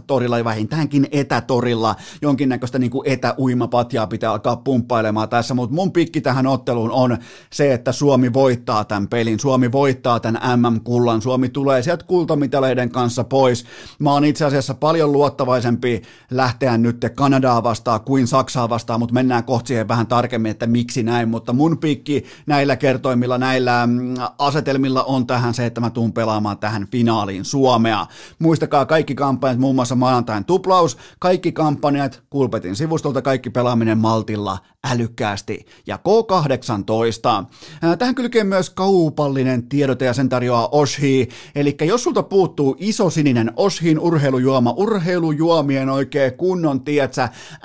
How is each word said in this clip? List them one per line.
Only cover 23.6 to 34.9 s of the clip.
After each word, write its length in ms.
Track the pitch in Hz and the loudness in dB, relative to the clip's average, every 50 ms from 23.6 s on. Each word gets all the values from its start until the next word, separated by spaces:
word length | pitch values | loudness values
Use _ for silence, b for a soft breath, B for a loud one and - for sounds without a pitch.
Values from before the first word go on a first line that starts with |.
| 127 123 120 120 120 | 2 2 2 2 2
mm, 280 | 120 120 123 123 123 127 127 123 117 - - | 2 0 0 -2 -4 -6 -6 -6 -8 -4 -2
asetelmilla 640 | 143 143 135 156 127 143 135 135 135 135 131 131 123 | -2 0 0 0 0 0 0 0 0 0 0 0 0
on 240 | 127 135 131 123 | 0 0 0 0
tähän 280 | 123 131 123 123 120 120 | 0 0 0 0 0 -2
se, 120 | 123 120 | -2 -4
että 140 | 117 117 117 | -4 -4 -4
mä 100 | 120 117 | -4 -4
tuun 220 | 117 123 117 110 - | -2 -2 -2 -2 0
pelaamaan 460 | 117 113 110 107 107 104 104 101 101 | -2 -2 0 0 0 -2 -2 -4 -4
tähän 280 | - 107 110 107 98 95 | -4 -4 -4 -4 -6 -4
finaaliin 540 | - 123 117 117 113 110 101 98 98 95 98 | -2 0 2 2 2 0 -2 -4 -6 -8 -8
Suomea. 640 | - - 139 135 127 123 117 113 113 110 101 87 B B B B B B B | -4 -2 2 4 4 4 4 4 2 0 0 -2 B B B B B B B
Muistakaa 480 | 165 160 165 131 156 - - 143 131 | 2 2 2 2 0 0 2 0 2
kaikki 280 | - 156 160 143 147 139 | 4 2 2 2 0 -2
kampanjat, 440 | 113 143 139 135 131 135 135 127 120 | -2 -2 -2 0 0 0 -2 0 0
muun 160 | 131 139 131 | 0 2 2
muassa 200 | 131 123 117 131 | 0 0 0 0
maanantain 500 | 123 127 127 127 123 113 - 107 104 98 | 2 2 2 2 2 0 -2 -4 -4 -2
tuplaus, 540 | - 175 185 - 185 185 185 175 160 - B B B B B | 0 0 0 2 2 4 4 4 2 0 B B B B B
kaikki 340 | - 180 190 185 185 170 - | 0 0 0 0 0 -4 -2
kampanjat 680 | - 160 151 143 143 - 147 143 143 139 135 131 - _ _ | 0 0 0 0 0 0 0 0 0 -2 -4 -6 -10 _ _
Kulpetin 460 | - 139 135 117 113 110 92 90 98 | -2 -2 -2 0 -2 -4 -6 -6 -6
sivustolta, 460 | 104 151 160 160 156 - 147 127 135 120 | -4 -4 -2 -2 -2 -2 -2 -4 -2 -2
kaikki 280 | 143 135 131 - 120 | -2 -2 -2 -4 -4
pelaaminen 480 | 107 127 123 120 120 117 113 113 113 113 | -4 -2 0 0 2 2 2 2 2 2
maltilla, 600 | 110 113 113 110 107 107 107 107 104 98 95 - b b b b - 127 | 2 2 0 0 -2 -4 -6 -6 -4 -6 -6 -8 b b b b -6 -4